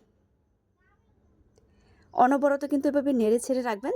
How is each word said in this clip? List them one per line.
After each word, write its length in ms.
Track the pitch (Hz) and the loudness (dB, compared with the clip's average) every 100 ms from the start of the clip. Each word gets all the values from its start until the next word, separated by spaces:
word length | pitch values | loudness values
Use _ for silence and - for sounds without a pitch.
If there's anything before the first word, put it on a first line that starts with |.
| _ _ _ _ _ _ _ _ _ _ _ _ _ _ _ _ _ _ _ _ _ | _ _ _ _ _ _ _ _ _ _ _ _ _ _ _ _ _ _ _ _ _
অনবরত 520 | - 247 277 285 277 285 | 2 2 4 2 0 -2
কিন্তু 240 | 285 294 | -2 0
এভাবে 240 | 277 277 | 0 0
নেড়ে 260 | 254 214 233 | 0 2 0
ছেড়ে 220 | - 254 | 0 -4
রাখবেন, 300 | 247 202 269 | -4 -6 -4